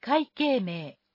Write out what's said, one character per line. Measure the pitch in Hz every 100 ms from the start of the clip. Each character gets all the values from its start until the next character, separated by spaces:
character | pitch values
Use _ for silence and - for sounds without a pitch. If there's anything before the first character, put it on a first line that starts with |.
会 | 233 302 302
計 | - 294 254
名、 | 180 170 151 - _